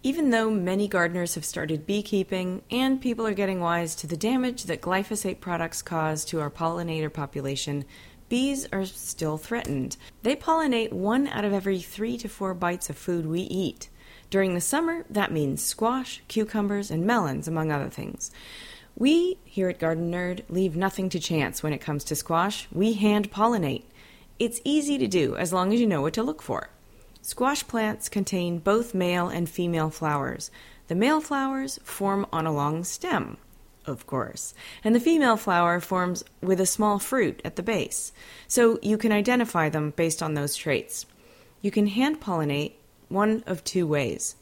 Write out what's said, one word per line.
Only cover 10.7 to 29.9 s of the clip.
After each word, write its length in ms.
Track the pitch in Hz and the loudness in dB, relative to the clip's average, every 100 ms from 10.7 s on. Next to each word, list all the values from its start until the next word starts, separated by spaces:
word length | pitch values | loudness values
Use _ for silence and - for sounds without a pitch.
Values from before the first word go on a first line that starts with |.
| 233 220 | 2 0
one 360 | 185 196 247 285 | -2 2 2 0
out 180 | - 202 | 0 0
of 80 | |
every 260 | 196 196 185 | 0 0 -2
three 380 | 170 - 220 240 | -4 -6 -4 -4
to 100 | 214 | -8
four 240 | - 190 | -6 -4
bites 380 | 180 175 180 - | -2 -2 -2 -6
of 80 | - | -8
food 260 | - 175 | -2 -2
we 160 | 156 165 | 0 -2
eat. 480 | 185 180 185 - - - - - - | -2 -2 -2 -4 -18 -20 -20 -20 -2
During 240 | 196 190 | 2 2
the 80 | 175 | 0
summer, 460 | - 285 330 339 - | 0 2 2 -2 -4
that 240 | 208 202 | -2 0
means 320 | 160 143 139 | 0 0 0
squash, 560 | - - 220 254 254 - - | -4 0 0 0 -4 -10 -4
cucumbers, 600 | 220 214 214 202 202 202 | -2 0 0 0 -2 -2
and 160 | 156 185 | 0 2
melons, 420 | 240 165 135 151 | 2 2 -2 -2
among 240 | 165 156 | -2 0
other 160 | 147 139 | 0 -2
things. 420 | - - - - - - - - - - - | -6 -10 -8 -12 -12 -18 -18 -18 -20 -20 2
We, 420 | 254 330 359 370 | 4 6 4 -2
here 260 | - - 185 | -6 -2 0
at 80 | 180 | 0
Garden 340 | 160 160 170 | 0 0 -2
Nerd, 300 | 175 180 180 - | -2 -4 -6 -4
leave 260 | 175 190 160 | 0 0 2
nothing 320 | 190 - 185 | -2 0 -2
to 100 | 180 | -2
chance 440 | - 160 127 - | 0 0 0 -2
when 100 | 156 | -2
it 80 | 147 | -2
comes 240 | - 147 | -2 -4
to 100 | - | -2
squash. 540 | 151 - 165 190 208 - | -6 0 0 0 -2 -6
We 220 | - 208 | 0 2
hand 400 | 214 208 208 202 | 4 4 4 0
pollinate. 520 | - 226 233 156 131 - - - - - - | 2 2 4 0 -2 -8 -20 -20 -20 -20 -4
It's 240 | 233 240 | -2 -2
easy 320 | 269 302 285 277 | 0 2 2 0
to 100 | 240 | 2
do 300 | 185 139 - | 4 2 0
as 160 | 175 | 0
long 220 | 185 185 | 2 4
as 60 | 233 | 4
you 40 | 233 | 4
know 140 | 160 | 4
what 140 | 147 | 0
to 80 | 160 | 0
look 180 | 240 311 | -2 -4
for. 300 | - 101 - - - - - - | -6 -6 -6 -18 -20 -20 -20 -16
Squash 480 | - - 254 294 - | -12 -2 0 0 -2
plants 400 | 233 214 214 - | -2 0 -2 -4
contain 500 | 208 196 185 175 170 | -2 0 0 0 0
both 360 | 160 214 233 | 2 2 2
male 340 | 185 180 180 175 | 0 2 2 0
and 180 | - 170 | 0 -4
female 440 | - 175 170 156 | -2 0 2 0